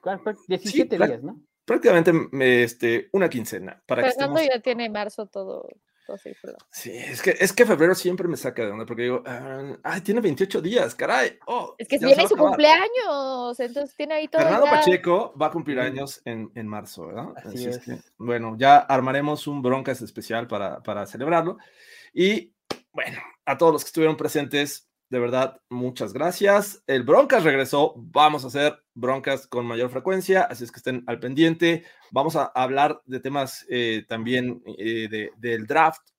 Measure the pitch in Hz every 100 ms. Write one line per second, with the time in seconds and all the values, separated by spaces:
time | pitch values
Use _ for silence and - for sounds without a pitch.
0 | 180 190 - 208 - 180 208 254 - 180
1 | 190 117 139 233 _ _ - - 233 175
2 | 165 165 - 135 131 123 120 - 120 117
3 | - 196 175 127 110 98 92 - _ 127
4 | 262 254 277 294 302 254 262 240 233 208
5 | 208 - 208 196 190 - - - _ _
6 | - 202 - - - - _ - - 120
7 | 139 127 - 170 185 - 233 170 165 185
8 | 180 185 180 143 135 120 110 104 113 113
9 | 120 123 131 123 135 135 139 - - 180
10 | 170 214 214 143 190 190 160 233 131 -
11 | 143 240 247 - - 240 185 - 226 285
12 | 269 277 381 427 302 285 302 320 415 494
13 | 415 285 269 262 240 247 240 247 285 _
14 | 294 311 311 320 320 202 285 294 202 180
15 | 175 175 - 139 151 165 151 135 127 131
16 | 139 - - 113 110 - 110 104 104 -
17 | 80 107 151 - - 113 123 123 120 123
18 | _ _ 117 120 113 110 135 143 - 135
19 | 131 135 147 147 - 143 123 131 135 123
20 | 110 - 107 113 117 107 98 71 - 101
21 | 95 - 139 170 165 - _ _ - -
22 | - - 185 220 - _ _ - _ -
23 | - 131 - _ - 135 165 151 - -
24 | 156 156 147 156 139 143 143 - _ _
25 | _ 127 120 127 131 - _ 123 123 123
26 | 117 98 160 175 196 202 202 - - 135
27 | 123 185 277 254 160 135 127 143 151 120
28 | 113 139 151 151 131 139 147 147 _ -
29 | 123 135 131 135 - 123 120 117 123 127
30 | 156 190 180 190 - 127 120 - - 127
31 | 120 117 123 135 165 165 170 165 165 _
32 | _ 127 151 160 135 127 127 135 147 151
33 | _ 127 131 143 135 - - 123 117 110
34 | 104 113 113 127 127 - - - 107 113
35 | 110 107 107 - 117 113 107 143 160 160
36 | _